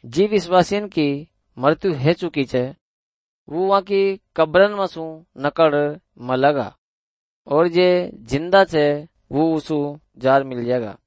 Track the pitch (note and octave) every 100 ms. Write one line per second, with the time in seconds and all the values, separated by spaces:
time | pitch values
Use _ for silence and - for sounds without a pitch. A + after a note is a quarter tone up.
0 | B2 C3 G#3 G#3 F3 F3+ E3+ G3+ G#3 F#3
1 | C#3+ C#3 D#3+ _ _ - C3+ D#3+ F#3+ D3
2 | C3+ F3 F3 D3+ C3 B2+ B2+ D#3+ _ _
3 | _ _ _ _ - D#3 F#3+ G3 F#3+ G3
4 | G3 G3 _ - D#3+ E3 G3+ G#3 F#3 E3
5 | D#3+ D#3+ E3 - C#3+ - D#3+ D3 D3 D3+
6 | _ _ B2 C3 C#3 C#3+ G#2+ _ _ _
7 | _ _ _ _ - C#3+ F3 E3+ F3+ F3+
8 | F3+ - A2+ C3+ E3+ F#3+ F#3+ D#3+ D3 D3
9 | D3+ _ _ C#3 E3 D#3+ - D3+ C#3+ D3
10 | _ _ B2+ C#3 C3+ B2 A#2 B2 A2 G2